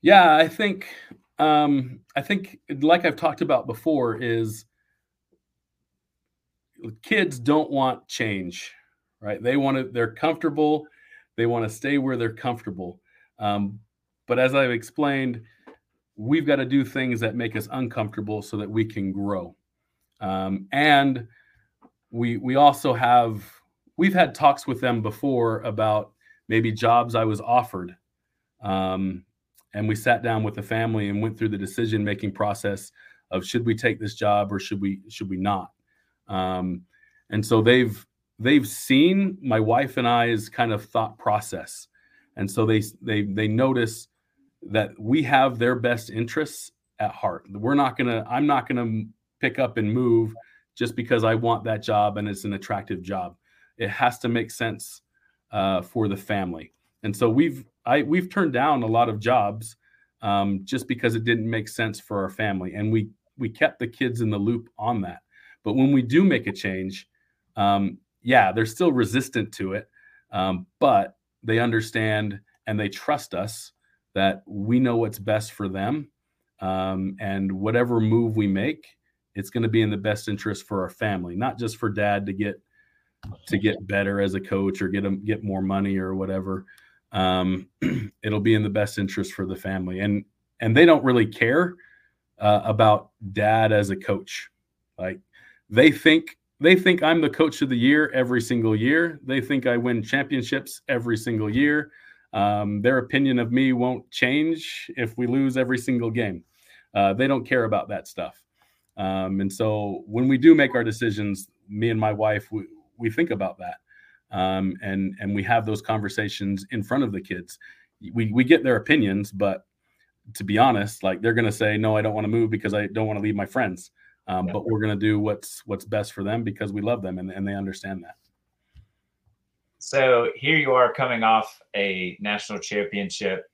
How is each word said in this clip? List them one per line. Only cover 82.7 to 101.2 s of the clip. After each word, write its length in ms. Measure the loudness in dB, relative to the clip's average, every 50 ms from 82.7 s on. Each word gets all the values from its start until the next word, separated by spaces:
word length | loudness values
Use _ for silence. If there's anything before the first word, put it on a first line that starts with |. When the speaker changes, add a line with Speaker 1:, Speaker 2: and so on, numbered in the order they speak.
| _ _ _ _ _ _ _ _ _ _ -16 -16 -16 -16 _
Speaker 1:
to 120 | -4 -2 0
get 280 | 2 0 0 0 -6
better 340 | -4 -2 0 0 0 0 0
as 140 | 0 0 0
a 60 | -4
coach 400 | -4 -2 -2 0 0 -2 -2 -2
or 80 | -4 -2
get 160 | -2 -2 -2
him, 200 | -2 -4 -4 -2
get 200 | -4 -4 -4 -4
more 180 | -4 -4 -2 -2
money 360 | 0 0 0 0 0 0 -2
or 160 | -2 -4 -4
whatever. 500 | -4 -4 -4 -4 -6 -4 -4 -6 -8 -8 _ -20 -20 _ _ _ _ _ _ -2
Um, 560 | 0 2 2 2 2 2 0 0 -2 -4 _ _
<clears throat> 480 | _ -2 -2 -2 -2 -4 -8 _ _ -4
it'll 180 | -2 -2 0
be 140 | 4 4 4
in 80 | 4 2
the 80 | 0
best 280 | 0 -2 -2 -2 -2 -4
interest 340 | -4 -2 -2 -4 -6 -6 -6
for 140 | -6 -6
the 100 | -6 -6
family. 440 | -8 -6 -6 -4 -4 -4 -6 -6 -4
And, 240 | -2 0 0 -2 -2 _ _ _ _ _ _ _
and 160 | 0 2 6
they 100 | 8 10
don't 180 | 8 8 6 6
really 220 | 4 4 4 4
care, 480 | 2 2 0 2 4 4 4 2 0 -2 _ -20 _ _ _ _ _ _ _ _ _ _ _
uh, 220 | 2 4 4 4 2
about 460 | 0 2 4 6 6 6 4 0 _ _ _ -16 -8 -4
Dad 400 | 0 2 4 4 4 4 4 4
as 180 | 2 2 2
a 60 | -2
coach. 540 | -6 -2 -4 -4 -4 -4 -10 -12 -14 -14 -14 _ _ _ _ _ _ _ _ _ -10
Like, 220 | -8 -8 -8 -10 _ _ _ _ _ _ _ _ _ _
they 200 | 4 6 6 6
think, 480 | 6 6 4 4 4 4 2 -4 -18 _ _ _ _ _
they 160 | 6 6 6
think 260 | 8 6 4 2 4 4
I'm 180 | 2 4 4
the 100 | 2 0
coach 320 | 2 2 2 2 2 -2 -2
of 60 | 0
the 80 | 0
year 340 | 2 4 4 4 4 2 2 0
every 280 | -2 0 2 0 -2
single 360 | 0 0 -2 0 2 2 2
year. 440 | 2 2 2 2 2 0 0 -4 -10 -8
They 160 | -4 -4 -4
think 260 | -2 -2 -2 0 0
I 100 | 0 0
win 260 | 0 0 0 -2 -2 -2
championships 800 | -2 -2 -2 -2 -2 -2 -4 -2 -2 -4 -4 -4 -8 -18 -18 _ -4
every 280 | -4 -2 0 -2 -2
single 340 | -2